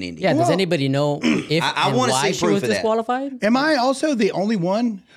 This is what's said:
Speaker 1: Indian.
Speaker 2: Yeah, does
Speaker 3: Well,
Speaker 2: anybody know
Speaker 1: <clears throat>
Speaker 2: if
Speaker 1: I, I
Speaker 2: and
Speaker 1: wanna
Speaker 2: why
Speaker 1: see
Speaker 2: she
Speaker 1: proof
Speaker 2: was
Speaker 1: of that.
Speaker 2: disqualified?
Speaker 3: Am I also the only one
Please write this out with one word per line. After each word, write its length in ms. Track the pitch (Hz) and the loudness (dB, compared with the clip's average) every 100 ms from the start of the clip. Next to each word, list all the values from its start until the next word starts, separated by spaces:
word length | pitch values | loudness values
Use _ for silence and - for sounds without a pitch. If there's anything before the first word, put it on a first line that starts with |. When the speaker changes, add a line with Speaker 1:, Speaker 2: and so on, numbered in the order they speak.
Speaker 1:
Indian. 160 | 90 85 | -8 -2
Speaker 2:
Yeah, 140 | 180 | 0
does 80 | 147 | 2
Speaker 3:
Well, 100 | - | 2
Speaker 2:
anybody 360 | 180 180 170 135 | 2 0 0 0
know 320 | 139 147 143 | 0 0 0
Speaker 1:
<clears throat> 40 | |
Speaker 2:
if 380 | - - - 156 | 0 0 0 0
Speaker 1:
I, 80 | 139 | 0
I 160 | 151 180 | 0 0
Speaker 2:
and 80 | 247 | 2
Speaker 1:
wanna 160 | 247 | 2
Speaker 2:
why 160 | 254 196 | 2 0
Speaker 1:
see 40 | |
Speaker 2:
she 60 | 147 | 0
Speaker 1:
proof 140 | - | 0
Speaker 2:
was 80 | 202 | 0
Speaker 1:
of 40 | 226 | 0
that. 60 | 196 | 0
Speaker 2:
disqualified? 680 | 220 226 226 254 277 254 | 0 -2 -2 -4 -6 -4
Speaker 3:
Am 120 | 208 254 | 0 2
I 200 | 302 285 | 2 2
also 380 | 254 262 311 | 0 0 0
the 160 | 240 190 | 2 0
only 240 | - 208 220 | 0 -2 0
one 460 | 170 208 240 196 - | 0 0 -2 -4 -10